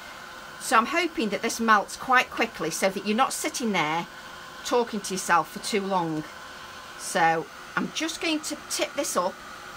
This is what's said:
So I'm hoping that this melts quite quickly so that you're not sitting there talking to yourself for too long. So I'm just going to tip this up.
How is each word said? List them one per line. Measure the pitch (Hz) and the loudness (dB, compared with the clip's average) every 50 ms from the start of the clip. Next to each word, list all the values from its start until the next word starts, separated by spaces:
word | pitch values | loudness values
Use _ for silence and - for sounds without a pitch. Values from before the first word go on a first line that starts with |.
| - - - - - - - - - - - - | -14 -14 -14 -14 -14 -14 -14 -14 -16 -16 -14 -10
So | - - 247 | 0 6 6
I'm | 226 233 | 6 6
hoping | - 311 339 359 330 - 320 226 196 | 6 2 2 2 2 0 0 0 0
that | 196 196 | 0 0
this | - 233 - - | -2 -2 0 2
melts | 226 226 214 202 196 - - | 6 6 6 6 6 0 -6
quite | - - 262 247 254 - - | -8 2 4 6 6 6 4
quickly | - - 240 220 - - 160 165 | 0 0 0 0 0 -4 -4 -2
so | - - 208 190 | 0 2 2 2
that | 190 202 190 | 2 0 0
you're | 208 208 | 0 2
not | 220 - - - | 4 2 2 2
sitting | - - 311 - - 247 220 190 | -2 -4 -4 -2 0 0 2 2
there | 170 151 151 160 170 196 - - - - - - - - - - - - | 2 2 2 0 0 -2 -4 -10 -16 -16 -16 -14 -14 -16 -14 -14 -10 -2
talking | - 269 240 233 - 226 202 | 2 2 2 2 2 -2 -4
to | - - 190 | -4 -4 -4
yourself | 180 - - 170 165 156 - | -4 2 4 4 4 4 0
for | - 202 | -6 -8
too | - - 233 196 | -4 -2 -2 0
long. | 190 196 196 180 170 160 156 156 - - - - - - - - - - - - - - - | 0 0 0 0 0 0 -2 -4 -4 -8 -14 -16 -16 -16 -16 -16 -16 -14 -14 -16 -16 -16 -14
So | - - - - 185 170 165 165 165 147 - - - - - - | -10 -10 -2 2 4 6 6 4 2 -2 -6 -12 -16 -16 -6 -4
I'm | - - - - | -4 -4 -2 -4
just | - 311 330 - - | -4 -4 -4 -4 -4
going | 370 330 311 302 | -2 0 0 0
to | - - 294 - - - | -2 -6 -8 -8 -6 -6
tip | - - 320 - - | -2 -2 -2 -2 -2
this | 285 294 - - | -2 -2 0 0
up. | 196 175 196 - - - - - - - - - | 0 0 0 -2 -6 -12 -16 -16 -14 -14 -14 -12